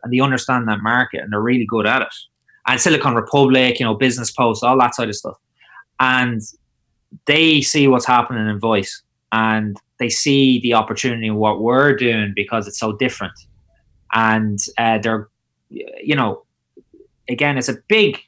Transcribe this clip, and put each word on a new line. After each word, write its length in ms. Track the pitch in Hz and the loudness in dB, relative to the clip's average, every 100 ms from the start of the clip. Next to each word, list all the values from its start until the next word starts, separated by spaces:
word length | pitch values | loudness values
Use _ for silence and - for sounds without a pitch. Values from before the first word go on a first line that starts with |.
and 80 | 120 | -4
they 60 | 123 | 0
understand 480 | 135 127 - 127 113 | 2 0 0 -2 0
that 140 | 104 | -2
market, 400 | 107 123 127 67 | 0 0 -2 -6
and 100 | 101 | -6
they're 100 | 104 | -2
really 240 | 113 127 107 | 0 0 0
good 220 | 113 104 | 0 0
at 140 | 127 | 0
it. 120 | 110 - - _ _ _ - | -2 -10 -20 _ _ _ -2
And 120 | 127 | 0
Silicon 360 | 180 151 143 117 | 2 2 2 0
Republic, 640 | 107 143 139 131 127 120 | 0 4 4 4 4 0
you 60 | 120 | -2
know, 100 | 104 | 0
Business 360 | 131 123 113 | 0 -2 -6
Post, 320 | - 120 107 | -2 0 0
all 140 | 120 131 | 2 2
that 140 | 123 - | 2 0
sort 120 | 110 | -6
of 80 | 104 | -6
stuff. 220 | - - _ _ _ - - - | -10 -14 _ _ _ -20 -14 -2
And 400 | 127 127 123 117 104 - _ _ _ _ _ - - | 0 2 0 -4 -8 -18 _ _ _ _ _ -12 0
they 360 | 151 160 151 | 2 4 2
see 260 | - 151 139 | 2 2 4
what's 180 | 123 - | 4 4
happening 420 | 123 117 120 107 | 2 2 -2 -2
in 100 | 104 | -2
voice, 420 | 113 107 98 - _ _ - | 0 0 -2 -10 _ _ -6
and 460 | 110 110 110 107 98 _ - | -2 0 0 -4 -8 _ -8
they 120 | 120 | -6
see 500 | - 147 139 135 127 | -4 0 4 4 2
the 140 | 120 | 2
opportunity 540 | 117 107 107 127 117 110 | 0 0 -2 -4 -4 -4
in 80 | 107 | 0
what 260 | 107 95 | 0 0
we're 340 | 113 131 143 135 | 0 4 4 2
doing 380 | 123 110 104 101 | 0 0 -2 -4
because 320 | 101 117 101 | -4 -4 -4
it's 120 | - | -6
so 120 | 110 107 | -6 -2
different. 360 | 127 - 92 - _ _ _ _ _ _ - | -4 -4 -10 -12 _ _ _ _ _ _ -6
And, 460 | 113 113 110 107 101 - - | 0 2 2 -2 -4 -8 -2
uh, 220 | 117 110 | 0 0
they're, 280 | 113 110 104 _ _ _ _ | 0 -4 -6 _ _ _ _
you 460 | - - - - 147 | -16 -16 -12 -4 -2
know, 280 | 113 - _ _ _ _ _ - _ _ - | -2 -4 _ _ _ _ _ -20 _ _ -8
again, 280 | 123 143 135 | -2 -2 -2
it's 100 | 127 | -4
a 100 | 113 - | -6 0
big, 300 | 220 208 208 | 2 2 0